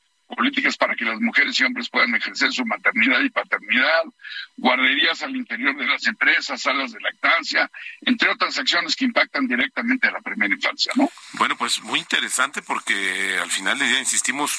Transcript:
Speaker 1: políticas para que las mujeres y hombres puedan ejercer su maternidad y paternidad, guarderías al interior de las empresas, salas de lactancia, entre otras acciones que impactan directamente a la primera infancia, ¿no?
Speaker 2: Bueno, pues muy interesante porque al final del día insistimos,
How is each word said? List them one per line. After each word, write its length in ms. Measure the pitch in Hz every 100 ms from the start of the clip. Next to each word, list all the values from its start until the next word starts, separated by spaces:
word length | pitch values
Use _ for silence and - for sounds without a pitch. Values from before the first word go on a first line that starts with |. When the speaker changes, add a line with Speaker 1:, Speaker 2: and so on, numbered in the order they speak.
| _ _ -
Speaker 1:
políticas 500 | - 254 277 277 -
para 180 | - -
que 80 |
las 160 | 113 110
mujeres 400 | 117 143 143 127
y 40 |
hombres 260 | 131 123 120
puedan 240 | 127 120
ejercer 360 | 120 - 101 135
su 140 | 127
maternidad 560 | 117 - - - 117 127
y 80 | -
paternidad, 720 | - - 95 98 120 139 160 165 - - - - -
guarderías 640 | 123 127 131 139 165 156
al 140 | 147 131
interior 400 | 120 113 139 139
de 100 | 143
las 200 | 131 120
empresas, 560 | 110 135 160 - 127
salas 300 | 139 135 131
de 80 | 104
lactancia, 680 | 98 - 143 165 - 143 - - - -
entre 300 | - 240 180
otras 260 | 196 175 -
acciones 380 | - 175 165 -
que 80 |
impactan 420 | 127 143 151 - 123
directamente 600 | 123 - - 117 131 -
a 40 |
la 100 | -
primera 300 | - - -
infancia, 400 | - - - - 247
¿no? 140 | 302 - -
Speaker 2:
Bueno, 220 | - - 147
pues 240 | 117 -
muy 180 | 110 143
interesante 640 | 160 - 113 - 135 202
porque 760 | - 139 - 101 95 95 98 92
al 100 | 87
final 280 | - 98 123
del 120 | 131
día 80 | 131
insistimos, 580 | 123 113 - 135 147